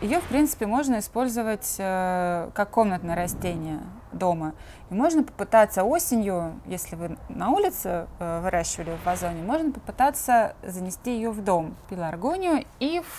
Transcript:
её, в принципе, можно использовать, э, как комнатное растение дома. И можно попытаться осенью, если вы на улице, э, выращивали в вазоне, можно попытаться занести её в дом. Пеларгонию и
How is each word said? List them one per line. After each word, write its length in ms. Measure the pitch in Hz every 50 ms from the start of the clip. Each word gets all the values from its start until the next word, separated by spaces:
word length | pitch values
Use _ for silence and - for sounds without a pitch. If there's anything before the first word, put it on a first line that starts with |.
её, 180 | - 208 277 349
в 40 | 339
принципе, 420 | - 233 285 302 294 - - 220
можно 320 | 208 220 262 294 269 247 214
использовать, 760 | 202 - - 226 262 254 226 240 226 220 214 208 - - - -
э, 720 | 196 190 185 185 185 185 185 180 180 180 175 170 165 - -
как 160 | - 202 202
комнатное 460 | - 233 226 202 185 175 180 170 170
растение 640 | 175 175 180 - - - 180 170 165 160 156 156 151 - 180 190 - - -
дома. 420 | - 175 185 175 170 165 160 156 156 - - - - - - -
И 20 | 180
можно 300 | 202 269 339 330 311 262
попытаться 600 | - - - 196 - - 226 214 208 - 190 185
осенью, 680 | 226 302 349 339 - 254 226 208 202 185 175 170 165 - - -
если 280 | - 185 180 - - -
вы 220 | 165 170 165 165 - - -
на 200 | - 170 175 214
улице, 560 | 294 403 403 370 - - - 185 180 170 170 - - -
э, 220 | 180 170 165 170
выращивали 500 | 175 185 180 175 165 - - - 165 165 165 165
в 20 | 170
вазоне, 360 | 180 180 180 180 175 170 165
можно 300 | 165 202 262 320 330 302
попытаться 840 | 262 214 - - - - 254 277 277 - - - 247 233 214 - - - -
занести 520 | - 180 185 185 185 185 - - 240 240
её 160 | 226 220 226
в 120 | 214 214 202
дом. 320 | 202 185 170 160 156 - - - -
Пеларгонию 760 | 196 175 170 160 165 170 190 269 339 381 381 349 311 269 - - - -
и 220 | 247 294 330 349 330 - -